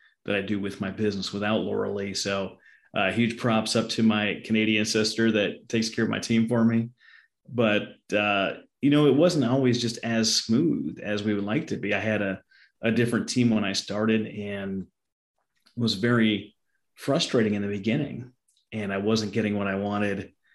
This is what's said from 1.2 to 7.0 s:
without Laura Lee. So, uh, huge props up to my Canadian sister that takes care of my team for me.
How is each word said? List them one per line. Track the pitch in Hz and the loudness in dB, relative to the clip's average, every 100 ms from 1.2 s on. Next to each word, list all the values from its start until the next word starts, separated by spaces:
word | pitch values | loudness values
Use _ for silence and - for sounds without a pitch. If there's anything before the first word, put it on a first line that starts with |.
| 92 | -6
without | 101 104 107 | -4 -2 0
Laura | 98 101 101 | 0 -2 -4
Lee. | 101 101 | -4 -6
So, | 95 101 98 95 - _ _ _ | -6 -4 -4 -4 -10 _ _ _
uh, | - 95 | -2 0
huge | 101 117 113 | 2 0 0
props | 123 110 107 117 | 0 0 2 0
up | - | 0
to | - | 2
my | 110 107 104 - | 4 4 0 -4
Canadian | - 110 107 107 | -2 2 2 2
sister | 107 110 107 - 113 | 2 0 0 2 2
that | 104 98 - - | 2 0 -4 -4
takes | 117 113 | -2 -2
care | - | -2
of | 110 | -2
my | 107 | -2
team | - 117 113 | 0 2 2
for | 120 113 | 4 4
me. | 117 117 - | 2 -2 -8